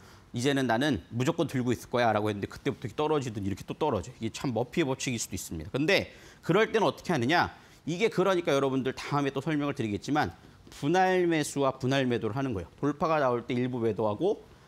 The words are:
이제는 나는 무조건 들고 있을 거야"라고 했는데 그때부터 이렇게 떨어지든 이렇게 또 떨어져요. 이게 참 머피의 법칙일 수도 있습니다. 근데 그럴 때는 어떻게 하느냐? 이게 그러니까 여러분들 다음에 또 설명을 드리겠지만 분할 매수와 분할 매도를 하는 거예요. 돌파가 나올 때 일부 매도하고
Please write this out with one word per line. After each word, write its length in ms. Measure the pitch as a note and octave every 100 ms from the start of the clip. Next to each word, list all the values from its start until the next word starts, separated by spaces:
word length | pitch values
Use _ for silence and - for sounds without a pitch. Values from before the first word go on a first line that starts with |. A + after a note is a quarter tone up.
| - - -
이제는 340 | A#2+ C3+ C#3 B2+
나는 360 | A2+ D3+ G2+ -
무조건 380 | A#2 C3 E3 D3
들고 240 | C3 B2
있을 180 | A2 -
거야"라고 400 | A#2+ A#2 G#2+ G#2+
했는데 180 | G2+ G2
그때부터 400 | - C#3+ G#2+ A2+
이렇게 80 | -
떨어지든 500 | D3+ D3+ B2+ G#2+ G2
이렇게 180 | G2 -
또 80 |
떨어져요. 420 | - D#3 G#2 B2+ -
이게 100 | A2+
참 240 | - C3+
머피의 320 | A2 B2 E3+ C#3
법칙일 340 | C3 C#3 A2+
수도 160 | - F#2+
있습니다. 360 | - - D#2+
근데 420 | B2+ D#3 D#3+ F2+ - - -
그럴 300 | - F#3 A3
때는 160 | F3 D3
어떻게 240 | - -
하느냐? 400 | D3+ A#2+ E3+ G2 - - - -
이게 240 | F3 A3
그러니까 440 | - F#3 F3+ F3
여러분들 400 | C#3 C3+ C3 B2+
다음에 380 | - - C#3+ C3+
또 100 | C#3
설명을 320 | D#3+ D3 C#3+
드리겠지만 580 | C3+ A2+ G2+ - D3 G2+ - - - -
분할 580 | - C#3+ F3+ F#3 F#3 E3+
매수와 440 | D#3+ C#3+ C#3 C3+
분할 340 | - B2+ C#3 B2+
매도를 300 | A#2 A2 B2
하는 180 | C3+
거예요. 160 | G2 - -
돌파가 400 | C#3+ C#3+ E3 D#3
나올 260 | C3 A#2+ A#2
때 80 |
일부 260 | B2 B2+ B2
매도하고 640 | A2+ G#2 A2 G#2 F#3 - - -